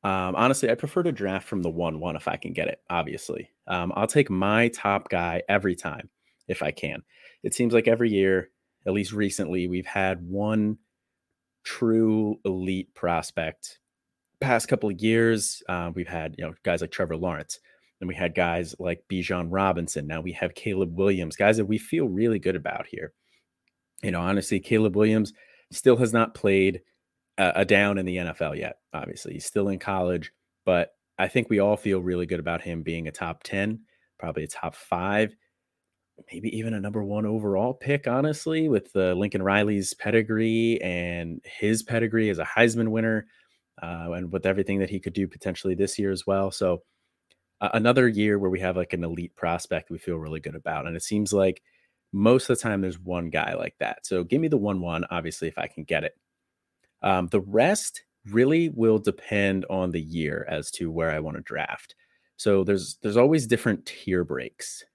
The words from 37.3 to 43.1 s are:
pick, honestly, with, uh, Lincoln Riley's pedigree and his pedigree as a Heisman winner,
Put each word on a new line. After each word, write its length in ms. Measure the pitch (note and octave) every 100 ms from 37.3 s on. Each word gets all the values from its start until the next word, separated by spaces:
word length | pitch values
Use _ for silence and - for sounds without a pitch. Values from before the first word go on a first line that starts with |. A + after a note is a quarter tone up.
| A2 G#2 F#2+ A#2+
pick, 320 | C3+ - C#3+ C#3
honestly, 600 | B2+ D3 D3+ - D#3+ D#3+
with, 260 | A2 -
uh, 200 | G2 F#2
Lincoln 280 | F2+ G#2 G2
Riley's 520 | F#2+ G2+ G#2 G2+ F#2
pedigree 840 | - G#2+ A2+ A2 A2 A2+ A2+ A2+ A2+
and 600 | F2+ F2 F2 F2 E2 E2
his 380 | - - G#2 A2
pedigree 480 | - A#2 A2+ A2+ A2
as 80 | F2
a 60 |
Heisman 440 | D#2 - A#2+ A2+ A2+
winner, 380 | A2+ A2